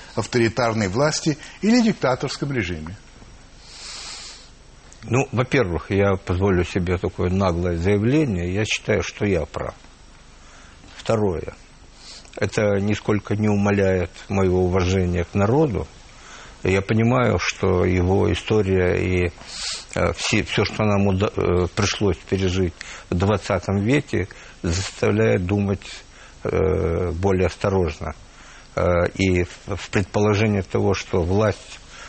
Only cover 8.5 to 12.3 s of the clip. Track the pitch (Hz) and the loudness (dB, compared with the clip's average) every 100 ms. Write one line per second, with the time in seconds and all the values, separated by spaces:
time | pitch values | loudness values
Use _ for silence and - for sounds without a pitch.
8.5 | 92 107 - - 107 - - 104 90 73 | -2 -2 -4 0 -2 -2 -2 0 0 -2
9.5 | - - - - - - - - - - | -6 -8 -12 -18 -20 -20 -20 -20 -20 -20
10.5 | - - - - - - 113 101 82 - | -20 -20 -20 -20 -12 -2 0 0 -2 -6
11.5 | - - - - - - - - | -14 -18 -20 -20 -20 -20 -20 -14